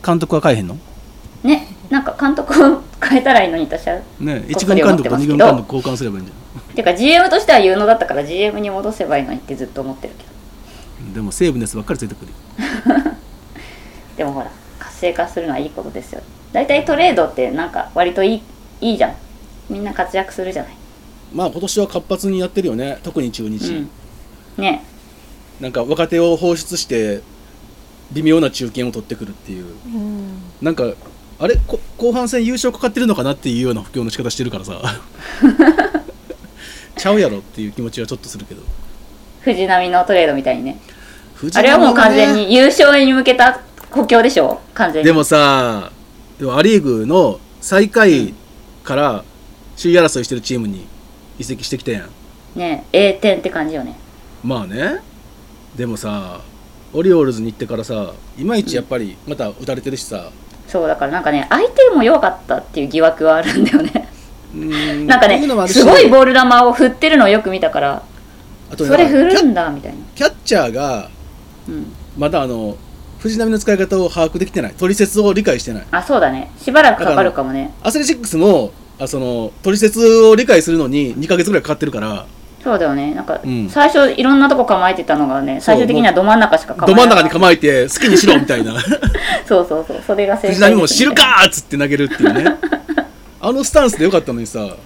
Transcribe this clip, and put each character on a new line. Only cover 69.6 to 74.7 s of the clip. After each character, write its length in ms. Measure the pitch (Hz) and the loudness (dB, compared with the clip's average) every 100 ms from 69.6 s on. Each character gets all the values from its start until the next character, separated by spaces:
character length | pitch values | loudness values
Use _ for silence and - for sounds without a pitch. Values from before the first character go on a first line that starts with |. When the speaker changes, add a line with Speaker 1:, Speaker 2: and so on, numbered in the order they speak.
| 165 | -4
Speaker 2:
み 120 | 143 | -6
た 80 | - | -12
い 20 | |
な。 60 | - - - | -16 -18 -4
Speaker 1:
キ 80 | |
ャ 60 | 285 | -4
ッ 40 | - | -2
チ 120 | - 202 | -2 0
ャ 140 | 127 | 0
ー 40 | |
が、 360 | 117 143 117 - - - - - - - | -2 -4 -6 -8 -18 -20 -20 -20 -20 -14
Speaker 2:
う 40 | |
ん。 220 | 156 - - - 139 | -12 -12 -16 -16 -6
Speaker 1:
ま 120 | 147 | -2
だ 120 | 165 | -2
あ 60 | 131 | -4
の、 300 | 117 107 104 - - - - | -6 -8 -10 -18 -20 -20 -8
藤 180 | 220 220 | -6 -2
浪 140 | 220 | -2
の 80 | 214 | -2
使 120 | 233 | 0
い 40 | 196 | 0
方 240 | 190 190 | 0 -2
を 80 | 175 | -2
把 180 | 170 160 | -2 -2
握 120 | 175 | -2
で 60 | 196 | -6
き 60 | |
て 100 | 185 | -4
な 80 | |
い。 40 | 113 | -8